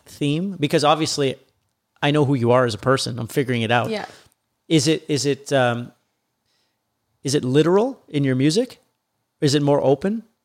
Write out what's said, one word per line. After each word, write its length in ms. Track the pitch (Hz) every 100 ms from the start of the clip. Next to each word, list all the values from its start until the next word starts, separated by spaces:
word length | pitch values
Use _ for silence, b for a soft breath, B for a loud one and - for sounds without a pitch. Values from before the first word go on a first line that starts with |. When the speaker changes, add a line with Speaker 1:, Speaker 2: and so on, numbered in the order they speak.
| -
Speaker 1:
theme? 500 | - 143 151 196 180
Because 260 | 143 165
obviously 520 | 143 156 156 - 139 - _ _ _ _ _ _
I 80 | 143
know 120 | 147
who 100 | 135
you 160 | 139 117
are 140 | 123
as 80 | 123
a 40 | 104
person. 400 | 127 131 - 120
I'm 80 | 117
figuring 320 | - 127 120
it 80 | 110
out. 200 | 120 117
Speaker 2:
Yeah. 160 | 107 - - _ _ _ _ -
Speaker 1:
Is 200 | 160 131
it, 160 | 156 -
is 180 | 147 139
it, 260 | 135 -
um, 400 | 139 123 120 120 - _ _ _ _ _ _ _ _ _ _ _ _
is 120 | 143
it 100 | 143
literal 560 | 127 135 156 190 247 269 _
in 160 | 151
your 100 | 139 127
music? 420 | 143 175 254 - _ _ _ _ _ _
Is 120 | 151
it 80 | 147
more 200 | 143 143
open? 380 | 131 147 190 220 - _